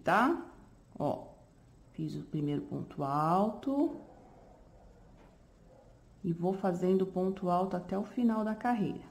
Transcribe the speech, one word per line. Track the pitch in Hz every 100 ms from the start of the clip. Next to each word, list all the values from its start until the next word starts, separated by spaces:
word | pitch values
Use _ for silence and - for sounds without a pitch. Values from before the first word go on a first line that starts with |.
tá? | - 190 262 339 - - - - - -
Ó, | 143 - - - - - - - -
fiz | - 156 151
o |
primeiro | - 156 147 143
ponto | - 139 - -
alto. | 139 147 156 185 220 - 277 277 330 - - - - - - - - - - - - - - - - - - - - - - -
E | 180
vou | 165 175
fazendo | 190 190 175 180 190
ponto | 185 185 190 190 180
alto | 175 190 180
até | - 190
o |
final | 220 - 233 226
da | 214
carreira, | 214 240 233 151 - -